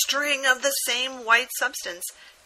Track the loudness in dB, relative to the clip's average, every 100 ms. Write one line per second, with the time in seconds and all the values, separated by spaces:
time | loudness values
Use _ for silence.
0 | 2 0 0 2 2 2 2 0 0 0
1 | -2 -4 4 4 2 -4 -4 -4 -10 -8
2 | -12 -14 -20 -20